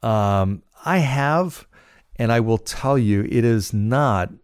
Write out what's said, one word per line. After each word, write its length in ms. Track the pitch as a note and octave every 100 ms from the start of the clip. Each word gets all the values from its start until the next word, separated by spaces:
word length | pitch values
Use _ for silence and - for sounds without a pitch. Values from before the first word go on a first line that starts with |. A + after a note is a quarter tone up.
Um, 600 | A2+ A2 G2+ G2+ F#2+ G2 _ _
I 140 | - F#3
have, 680 | D3 C#3 C#3 D#3+ F#3 - - _ _ _ _ -
and 140 | A#2
I 100 | A#2
will 180 | A2+ A2+
tell 400 | - - C3+ C#3
you, 240 | A2 G2+
it 220 | G#2+ B2
is 280 | A#2 A2+ G2
not 580 | G#2+ G#2+ B2+ C#3+ G2+ F2 -